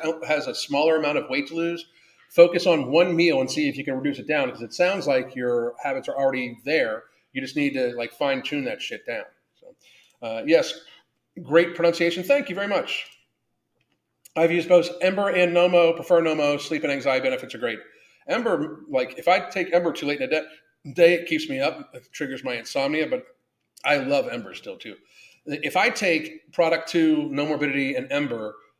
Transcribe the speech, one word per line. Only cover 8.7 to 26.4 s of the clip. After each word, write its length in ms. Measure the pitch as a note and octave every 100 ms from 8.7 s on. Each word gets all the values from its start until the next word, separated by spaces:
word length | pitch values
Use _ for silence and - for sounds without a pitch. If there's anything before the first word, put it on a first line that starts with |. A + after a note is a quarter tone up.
| G#2+
shit 240 | - A2+ -
down. 180 | A2+ F#2+ _ _
So, 200 | _ - _ _ _ _ -
uh, 220 | A#2 A2+ C#3
yes, 380 | D#3+ C3 - - - _ _ _ -
great 320 | C3+ D#3+ F3
pronunciation. 480 | - E3+ E3 E3+ E3+
Thank 280 | F3+ C#4+ -
you 40 |
very 140 | F#3 G3+
much. 380 | C4+ - - - _ _ _ _ _ _ _ _ _ _ _ - D#3+
I've 160 | E3
used 160 | F3 E3
both 220 | F3+ - -
Ember 300 | F#3 G3 G3
and 260 | F#3 F3 F3
Nomo, 400 | F3 F3 E3 E3
prefer 240 | - E3+
Nomo, 400 | D#3+ D3+ D3 C#3+
sleep 220 | - D#3
and 100 | D3
anxiety 300 | C#3 C3+ C3
benefits 320 | C3 B2+ A#2
are 40 | A2+
great. 200 | A#2+ A2 - _ _ _ -
Ember, 560 | A3+ A#3 E3 C3+ - -
like, 300 | C3 B2 -
if 80 | E3+
I 140 | G3
take 320 | - G3 F3
Ember 200 | F3 E3+
too 140 | - C#3+
late 140 | D3
in 80 | C3
the 80 | D3+
de-, 560 | - - _ _ C#3+
day, 220 | B2+ E3+
it 120 | F3 E3+
keeps 220 | D#3 -
me 100 | C3
up, 340 | C#3+ D#3 C#3+
it 180 | B2+ -
triggers 320 | - C#3 C3
my 100 | C3
insomnia, 520 | A#2+ A2+ C#3 C#3 D#3 C#3+
but 160 | B2+ - _ _ _ _ -
I 120 | C#3+ D3
love 320 | C3+ C#3+ B2
Ember 260 | A#2+ G2
still 220 | - - F#2+
too. 200 | A2+ F#2+ _ _ - _ -
If 300 | D3 D3 F3+
I 120 | A3+
take 600 | - F#3+ D#3+ - -